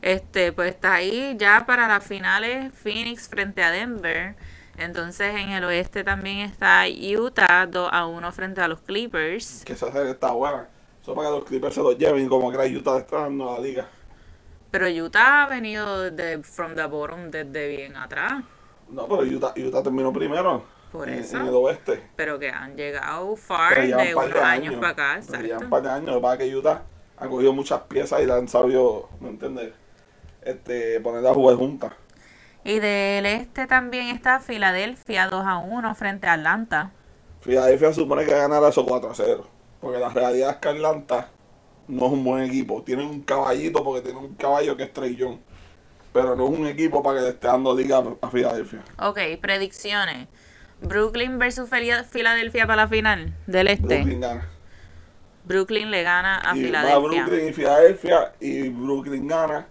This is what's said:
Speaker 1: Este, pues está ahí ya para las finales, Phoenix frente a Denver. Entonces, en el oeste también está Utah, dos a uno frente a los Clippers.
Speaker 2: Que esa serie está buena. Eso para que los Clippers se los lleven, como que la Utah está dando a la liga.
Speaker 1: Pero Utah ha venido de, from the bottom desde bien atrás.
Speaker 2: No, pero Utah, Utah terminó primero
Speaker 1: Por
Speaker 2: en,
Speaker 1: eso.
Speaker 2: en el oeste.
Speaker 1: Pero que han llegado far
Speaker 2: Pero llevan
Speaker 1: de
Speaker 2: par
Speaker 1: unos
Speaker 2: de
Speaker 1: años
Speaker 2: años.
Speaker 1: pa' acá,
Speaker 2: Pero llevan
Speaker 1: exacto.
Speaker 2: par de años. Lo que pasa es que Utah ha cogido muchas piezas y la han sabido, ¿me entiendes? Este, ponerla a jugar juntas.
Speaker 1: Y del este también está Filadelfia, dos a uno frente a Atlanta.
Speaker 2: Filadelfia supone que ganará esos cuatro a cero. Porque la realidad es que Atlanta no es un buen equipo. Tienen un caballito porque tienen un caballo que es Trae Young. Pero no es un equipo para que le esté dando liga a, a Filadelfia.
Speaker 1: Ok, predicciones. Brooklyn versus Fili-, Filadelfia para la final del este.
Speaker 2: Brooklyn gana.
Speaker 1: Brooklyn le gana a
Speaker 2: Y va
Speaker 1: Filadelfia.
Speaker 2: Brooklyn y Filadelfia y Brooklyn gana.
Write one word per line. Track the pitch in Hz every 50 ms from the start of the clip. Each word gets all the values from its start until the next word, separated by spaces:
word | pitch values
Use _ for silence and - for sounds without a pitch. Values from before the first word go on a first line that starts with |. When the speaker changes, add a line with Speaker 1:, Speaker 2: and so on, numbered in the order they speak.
Speaker 1:
Este, | - - 190 190 - - - 196 180 170
pues | 175 185 175 180
está | 185 - - 190 190
ahí | 175 180 190 220 240 269 277 262 208
ya | 208 202 208 226 240
para | - 247 247 233 226
las | 214 202 196
finales, | - 202 196 190 185 190 202 214 233 247 262 269 269 262
Phoenix | - - 214 208 220 233 233 240 233 - -
frente | - - 196 196 196 - 180
a | 165
Denver. | 170 185 220 247 240 214 175 170 165 165 175 190 202 - - - - - - - - -
Entonces, | 165 170 175 175 165 170 180 - 202 202 208
en | 208 196 196
el | 196 190 180
oeste | 180 175 170 185 - - 208 190
también | 196 196 196 196 196 196 202
está | 202 208 196 - 202 190 185 185 185 185
Utah, | - - - 196 202 214 226 254 - - 202 175 175 180 185
dos | 175 175 180 180 175
a | - 175 175
uno | 165 165 170 170 175
frente | 175 - 185 190 190 190
a | 180 165
los | 160 165
Clippers. | _ - 196 202 233 240 - 165 156 160 175 220 220 - - 110 -
Speaker 2:
Que | - 123
esa | - - 117
serie | 131 139 143 127
está | 131 - - 127
buena. | 120 120 131 143 143 127 123 - - - _ _ _ _
Eso | - - 135
para | - 151 151
que | 147
los | 143 -
Clippers | - 131 127 131 143 -
se | -
los | - 135 123 123
lleven, | 156 151 151 139 135 131
como | 135 131 123 123
que | 127 135
la | 131
Utah | 131 131 139 135 143 131 131
está | 131 - - 151
dando | 151 143 139 139 131 123
a | 123 120
la | 123
liga. | 139 131 127 - - - - - - - - - - - - _ - - - - -
Speaker 1:
Pero | - 190 185 185
Utah | 175 165 165 165 - 208 226 262 285 294 294
ha | 277
venido | 269 247 226 214 214 214 214 208 196 190 185 185
de, | 165 160 175 165 165 156 147
from | - - - 175 160 160
the | 160 156
bottom | 147 147 151 147 147 165 175 175 165
desde | 151 156 156 139 135 151 147 143
bien | 143 143 139 135 143
atrás. | 135 127 127 131 135 139 220 262 285 247 - - _ - - _ _ _ -
Speaker 2:
No, | - 135 120 -
pero | 202 190
Utah, | 139 131 135 131 123 127 -
Utah | - 127 131 127 131
terminó | 135 135 127 135 131 131
primero | 127 143 160 151 147 165 180 185 156 123 - - - _ - -
Speaker 1:
Por | - 160 147 127
Speaker 2:
en, | 127 123
Speaker 1:
eso. | 117 - 117 127
Speaker 2:
en | 127 127
el | 127
oeste. | 123 127 135 165 - - - - - - - -
Speaker 1:
Pero | - 160 156 147 139
que | 143 135
han | - - 131 135 139
llegado | 139 147 143 143 143 - - 147 170 180 196 220 214
far | - - 185 170 165 170 -
Speaker 2:
Pero | - - -
llevan | - 123 - 175
Speaker 1:
de | 170
Speaker 2:
par | 147 131
Speaker 1:
unos | - -
Speaker 2:
de | - 143
Speaker 1:
años | 160 165 - - 156 -
Speaker 2:
años. | -
Speaker 1:
pa' | 185 170
acá, | 165 - 143 139 147 190 214
Speaker 2:
Pero | - 160 131
llevan | 113 113 113 113 120
Speaker 1:
exacto. | 123
Speaker 2:
par | 123 135 131
de | 135
años. | 131 143 156 156
Lo | 135
que | 123
pasa | 123 123 127
es | 127 135 127
que | 135 135
Utah | 135 156 156 - - - - - - _ _ -
ha | 135 131
cogido | 131 127 127 135 131
muchas | 135 139 - 147 127 -
piezas | - - 131 147 143 139 135
y | 139
la | 127 123
han | 123 123 120
sabido, | - 123 127 127 131 131 127 123 107 104 - - - -
¿me | 131 123
entiendes? | 104 107 - 135 131 123 117 110 - _ _ _ - _ _ _ _ _ - - - _
Este, | - 127 127 127 - - 127 120 117 113 113 113
ponerla | 107 117 117 120 123 127
a | 131
jugar | 139 131 131 123
juntas. | - 127 139 147 - - 110 - - - _ - - - - - - - - _ _ -
Speaker 1:
Y | - 208 220
del | 208 208 202 202 196 196 202 202 202 202
este | 208 233 247 - - - 262 254
también | 262 262 247 247 240 254 247 240
está | 240 233 - 254 254 262
Filadelfia, | 262 - 240 214 202 190 180 180 196 226 247 - - - 220 190 185 190
dos | 196 190 190
a | 190 185 175
uno | 170 185 220 247 233 220 208
frente | - 226 202 196 196 196 185
a | 170
Atlanta. | 160 151 160 180 214 226 226 - 151 156 190 - - _ - - _ _ _ - -
Speaker 2:
Filadelfia | - - 127 131 131 131 135 135 151 156 156
supone | 165 160 135 143 135 156
que | 147
ganará | 143 143 143 143 151 147 151 147
esos | 147 151 127
cuatro | 120 120 127 - 110
a | 110
cero. | - 104 110 117 - - - _ _ _ _ - _
Porque | - 135 127 123
la | 123 120
realidad | - 127 123 123 123 127 131 135
es | 139 -
que | - 151
Atlanta | 147 151 156 156 156 151 139 - 123 120 123 - - _ _ _ - _ _ _ _ - _ -
no | 135 127 127 131
es | 143
un | 139 131
buen | 127 127 131 131
equipo. | 127 127 135 127 - - - -
Tienen | - 127 131 143 147
un | 147 143
caballito | 139 - 139 139 135 127 127 143 151 170 - - -
porque | 139 131 127
tienen | 123 127 127 131 139
un | 139 -
caballo | - - 139 139 147 151 151 139
que | 127 135
es | 127 -
Trae | - 135 127 123
Young. | 120 127 123 117 - - _ - - - - - - _ - - _ - -
Pero | - 123 127 123 123
no | 123 127 139
es | 151 160
un | 156
equipo | 147 143 147 160 156 156 143 143
para | 139 135 135
que | 127
le | 127
esté | 123 - - 123
dando | 123 127 131 135 127
liga | 131 131 135 135 131
a, | 123 117 117 - -
a | 120
Filadelfia. | - 123 127 123 117 113 110 - 113 107 98 - - -
Speaker 1:
Ok, | - 202 208 208 185 156 160 165
predicciones. | - 190 196 196 196 190 - - - 208 202 208 196 175 151 123 165 - - - _ - - - - - - -
Brooklyn | - 175 185 208 214 220 220 240 240 254 254 247
versus | 247 240 240 254 254 233
Fili-, | 269 247 240 233 240 240 240 -
Filadelfia | - 247 233 226 233 233 226 226 - 240 226
para | 214 226 214 214
la | 208
final | 220 220 214 220 208 180 160 160 - - -
del | - 185 185 185 202
este. | 202 202 - - 165 143
Speaker 2:
Brooklyn | 139 135 127 123
gana. | 127 123 120 113 - - - - - - - - - - - - - - _ - - - _ _ -
Speaker 1:
Brooklyn | 175 180 190 190 190 220 214 214 220
le | 208 185 170
gana | 175 175 180 180 190 190 185
a | - - 180 -
Speaker 2:
Y | 131
va | 127
Speaker 1:
Filadelfia. | - 156 147 139 147 143
Speaker 2:
Brooklyn | 143 151 160 170 165 180 175 170 156 156
y | 143
Filadelfia | 160 143 139 143 151 165 175 190 190 - 170 170 165 - - - -
y | - 139 135 135 135 131
Brooklyn | 123 120 123 135 139 139 131 143 139 135 131 143
gana. | 160 165 160 151 151 151 - -